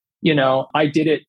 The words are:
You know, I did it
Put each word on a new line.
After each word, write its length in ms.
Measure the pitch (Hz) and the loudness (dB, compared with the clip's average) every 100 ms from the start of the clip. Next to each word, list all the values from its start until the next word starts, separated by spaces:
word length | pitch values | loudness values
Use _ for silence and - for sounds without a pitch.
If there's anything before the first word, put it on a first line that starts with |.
| _ _ | _ _
You 120 | - | -2
know, 340 | 151 135 135 131 | 0 2 0 -2
I 140 | 147 156 | -2 -2
did 180 | 156 156 | 0 -2
it 180 | 147 | -2